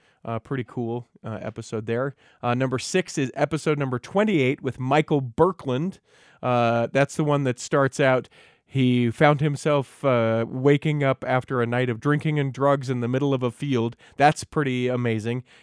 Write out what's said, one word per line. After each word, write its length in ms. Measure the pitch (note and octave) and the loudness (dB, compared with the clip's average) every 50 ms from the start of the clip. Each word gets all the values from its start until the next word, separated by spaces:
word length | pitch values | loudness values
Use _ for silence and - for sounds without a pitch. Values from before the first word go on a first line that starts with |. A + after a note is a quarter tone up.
| _ _ _ _ - | _ _ _ _ -10
Uh, 140 | - A#2 A2+ | -8 -8 -8
pretty 260 | - - C#3 C3 A#2 | -6 -6 -8 -8 -8
cool, 420 | - - B2+ A#2+ A2+ A#2 B2 A#2+ _ _ _ - | -8 -6 -6 -6 -4 -6 -6 -8 _ _ _ -12
uh, 160 | A#2 A2 G#2 | -12 -10 -10
episode 440 | - A#2 - - A2+ - - A2 A2 | -10 -10 -10 -12 -12 -10 -8 -8 -6
there. 280 | G#2+ A#2 A#2+ C3 C#3 C3+ _ _ _ _ _ - | -4 -4 -4 -4 -6 -8 _ _ _ _ _ -4
Uh, 100 | A#2+ A#2+ | -2 -2
number 240 | B2+ C3 C3 B2+ B2 | 0 -2 -2 -2 -4
six 400 | - - - F#3 F3 - - - | -4 -2 -2 -2 -2 -2 -4 -4
is 140 | C#3 B2+ - | -4 -4 -2
episode 460 | - C#3+ C#3+ - D3+ - E3 D3+ C#3+ | -2 -2 -2 -2 -2 -2 -2 -2 -2
number 180 | C#3+ C3 B2 A#2+ | -2 -4 -4 -6
twenty-eight 640 | - - - G3 G#3+ G#3+ G3+ D#3+ C3 B2 C#3+ - | -6 -4 -2 0 0 2 2 2 2 2 0 -2
with 160 | - C3+ A#2+ - | -4 -8 -6 -4
Michael 440 | B2+ C3 C3+ D3+ D#3+ - D#3+ C#3+ | -2 2 2 2 2 2 0 -2
Berkland. 800 | C3+ A#2+ A2+ - D#3+ F#3 F#3 - - C3+ B2 B2+ D#3+ F#3+ - - _ _ _ _ _ _ _ _ - | -2 -2 0 2 2 2 2 -2 -4 -4 -2 -2 -2 -4 -8 -10 _ _ _ _ _ _ _ _ -4
Uh, 440 | B2+ B2 A#2+ A#2+ A#2 A#2 A#2 A#2 A2+ | 0 0 2 2 2 2 0 0 0
that's 240 | - C3+ C#3 - - | 0 0 0 0 0
the 80 | - D#3+ | -2 0
one 220 | D3 C#3+ C#3+ C#3+ | 0 0 0 0
that 160 | C3 B2 - | 0 -2 -4
starts 360 | - - - D3 C3+ C3 - - | -4 -2 0 2 2 2 2 2
out, 300 | C#3+ C3+ B2+ B2+ - - _ - - _ _ _ _ | 4 4 4 2 0 -4 _ -20 -20 _ _ _ _
he 440 | _ - C3+ B2+ B2+ B2 B2 A#2+ A#2 | _ -2 2 2 4 4 2 2 0
found 300 | A2+ - D#3+ D3 D3+ C3+ | 2 4 4 4 4 4
himself, 640 | D3+ D#3 C#3+ C3+ - D#3+ D3 C#3+ C3 - - - - | 0 -2 -2 -2 -2 0 0 0 0 -4 -8 -4 0
uh, 400 | C#3 B2+ A#2+ A2+ A2+ A2+ A2+ A2+ | 2 2 2 2 2 2 0 -2
waking 560 | - B2 C3 B2+ C#3+ D3 C#3+ - D#3 D3+ D3 | -4 -4 0 4 4 4 4 2 0 -2 0
up 220 | C#3+ C3+ C3 - - | 0 0 0 -2 -2
after 360 | B2 B2+ B2+ B2 - C#3 B2 | -2 -2 -2 -2 -2 -2 -2
a 40 | A#2 | -2
night 240 | A#2 A#2+ B2 B2+ B2 | 0 0 0 0 -2
of 120 | A#2 A2 | -2 -2
drinking 380 | - C#3+ D3 D3 - D#3+ D3+ D3 | 0 0 0 0 0 0 0 0
and 120 | C#3+ C#3 | -2 -2
drugs 380 | B2 B2 C3+ C#3+ C#3 C#3 B2+ B2+ | -2 0 2 2 2 2 0 -2
in 100 | C3 B2 | -4 -2
the 80 | A#2+ A#2 | -2 -2
middle 260 | B2 C3 C#3+ C#3 C3+ | 0 0 0 0 0
of 80 | B2+ | 0
a 100 | B2+ B2 | -2 -2
field. 440 | A#2 - C#3+ C#3+ C3+ A#2+ A2+ A#2 A#2+ - _ - _ - | -4 -4 -4 -2 -2 0 -2 -2 -4 -10 _ -12 _ 2
That's 260 | C#3 D3+ D3+ - - | 4 4 4 2 -4
pretty 460 | - - D#3+ D3 C3+ B2+ B2 B2 B2 | -6 -4 -2 -2 -2 -2 -2 0 0
amazing. 560 | B2 B2 B2 A#2+ A2+ A2 G#2 A#2 A#2+ B2+ B2 _ - - | 0 0 0 0 0 -2 -2 -4 -4 -6 -6 _ -18 -20